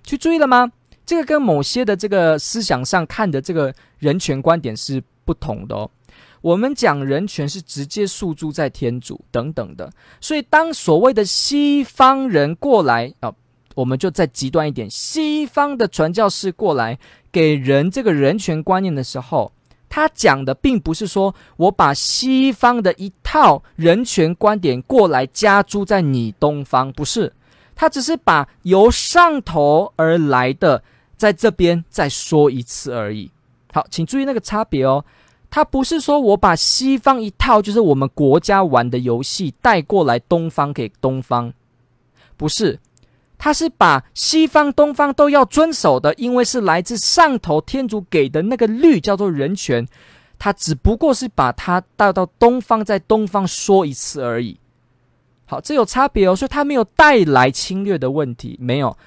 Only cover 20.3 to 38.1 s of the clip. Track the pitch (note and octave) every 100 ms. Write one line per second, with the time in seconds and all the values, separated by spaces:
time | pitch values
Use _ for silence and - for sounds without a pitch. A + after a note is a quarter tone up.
20.3 | C#3 C3 C3+ C4+ A#3 D#3+ D#3+ G3+ G3+ G3
21.3 | - _ - F3+ F#3+ D3+ C#3+ - - B3+
22.3 | C4 C4+ A3 A#3+ A#3+ F#3 E3+ G3 - -
23.3 | D#4 A#3 C#3+ - - E3 F#3+ B3 - D#3+
24.3 | F3 G#3 G#3+ E3 B2 - C4 F#3+ C3 C3+
25.3 | - G#3+ G3+ G3 G3+ G3 G3 D3+ B2+ A2+
26.3 | - D3 D3 C3+ B2+ C3+ C3 D3 A#3 G3
27.3 | _ _ _ _ - D#4+ D4 B3+ E4 -
28.3 | D#3 C#3 _ F3 F#3+ G#3+ - - F4 F4
29.3 | C#4+ F3+ E3 D3 D#3 G3+ - D#3+ E3+ D3+
30.3 | B2+ B2+ C#3 E3+ A#2+ _ _ _ - G#3+
31.3 | F3+ A3+ E3 F3 E3+ - - D3 - -
32.3 | D3+ D3 B2+ A#2+ - C#3 A#2+ G#2 G#2+ F2
33.3 | _ _ _ _ D#3 - - E3 C4+ C4+
34.3 | A#3+ - G#3 A3 C#3 C3 C3+ - _ _
35.3 | _ - D4 D4 C4+ C4 E4 C#4 D4 A#3
36.3 | G3 G3 E3 - - C4 C4+ C4+ B3+ G#3+
37.3 | - C4+ G#3+ G#3 G#3+ F#3+ C3+ C3+